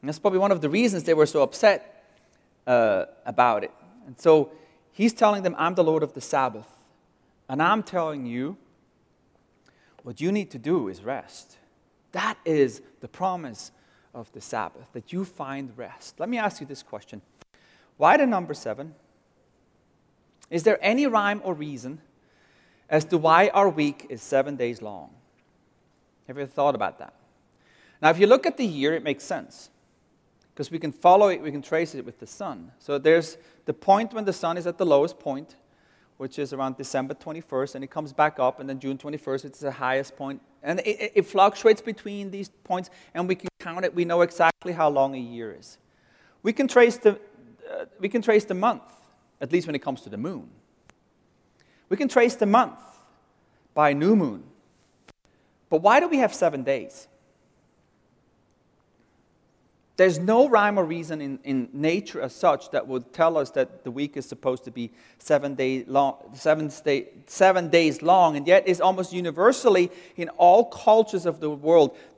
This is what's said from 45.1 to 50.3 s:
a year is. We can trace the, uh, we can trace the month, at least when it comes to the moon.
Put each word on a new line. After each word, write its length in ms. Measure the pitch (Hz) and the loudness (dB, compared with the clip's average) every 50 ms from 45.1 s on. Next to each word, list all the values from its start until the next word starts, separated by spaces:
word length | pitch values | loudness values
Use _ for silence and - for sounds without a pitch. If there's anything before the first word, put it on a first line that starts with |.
| 135 | 0
a 40 | 131 | -6
year 380 | 123 117 120 117 117 110 92 71 | -10 -10 -12 -12 -12 -12 -14 -16
is. 200 | 98 - - _ _ _ _ _ _ _ _ _ _ _ _ _ _ | -20 -20 -20 _ _ _ _ _ _ _ _ _ _ _ _ _ _
We 100 | 214 226 | -4 0
can 160 | - 277 262 | 0 -2 2
trace 300 | - 254 240 240 233 240 | 6 6 6 6 4 4
the, 200 | - 214 202 208 - - _ _ - - 113 _ - - | 2 2 2 2 -8 -20 _ _ -20 -20 -20 _ -18 -14
uh, 180 | - - - - _ _ | -12 -12 -12 -14 _ _
we 100 | 185 202 | -8 -4
can 140 | - 240 208 | -4 -4 0
trace 220 | 240 220 214 208 | 2 2 2 2
the 100 | - 190 | 0 -6
month, 300 | 180 196 233 - - - _ - _ - _ _ _ _ _ _ _ | -2 0 -2 -2 -2 -8 _ -20 _ -20 _ _ _ _ _ _ _
at 100 | 135 123 | -10 -2
least 160 | 151 175 165 | -2 -2 0
when 80 | 165 151 | 0 -8
it 80 | 139 - | -6 -6
comes 200 | 143 131 117 - | -6 -8 -8 -10
to 80 | - | -14
the 80 | 101 104 | -12 -10
moon. 320 | 113 165 | -8 -8